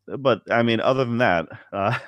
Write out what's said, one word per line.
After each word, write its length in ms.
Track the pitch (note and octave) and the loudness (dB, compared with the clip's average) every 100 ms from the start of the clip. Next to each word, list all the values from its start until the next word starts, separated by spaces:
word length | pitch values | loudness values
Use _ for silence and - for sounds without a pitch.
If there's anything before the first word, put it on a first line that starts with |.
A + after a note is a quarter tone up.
| - | -14
but, 360 | G#2+ C3+ G#2+ - | -4 0 0 0
I 120 | A#2 | 0
mean, 180 | A#2 A2+ | 2 2
other 240 | - C3 B2 | 0 0 -2
than 140 | A#2 | 0
that, 280 | A#2+ E2+ D#2+ - - | 2 2 -2 -12 -12
uh, 260 | G2 G2 B2 | -4 -2 -4